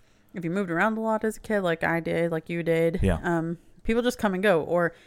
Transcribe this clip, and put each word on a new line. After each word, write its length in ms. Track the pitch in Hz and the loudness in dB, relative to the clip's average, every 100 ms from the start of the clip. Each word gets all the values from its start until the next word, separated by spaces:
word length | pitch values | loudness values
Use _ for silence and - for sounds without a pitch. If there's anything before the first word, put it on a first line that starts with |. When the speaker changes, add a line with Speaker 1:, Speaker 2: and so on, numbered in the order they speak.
| _ _ _ | _ _ _
Speaker 1:
If 100 | - | -8
you 80 | 160 | -4
moved 180 | 190 185 | -4 -2
around 280 | 165 214 220 | 0 0 0
a 40 | |
lot 220 | 220 214 | -2 -2
as 140 | 220 - | -2 -6
a 20 | |
kid, 220 | - 208 | -2 0
like 240 | 180 165 | 0 0
I 160 | 160 165 | 0 -2
did, 280 | 165 165 170 | -2 -2 0
like 160 | 160 - | -2 -4
you 120 | 170 | -4
did, 380 | 165 165 165 180 | 0 2 2 2
Speaker 2:
Yeah. 180 | 95 85 | 0 2
Speaker 1:
um, 340 | 180 170 165 170 - - | 0 -2 -2 -6 -12 -8
people 180 | - 226 | -2 0
just 160 | 240 240 | 0 0
come 140 | 214 | -2
and 100 | 185 | 2
go. 200 | 208 165 | 2 2
Or, 300 | 147 175 170 - | 2 0 0 -4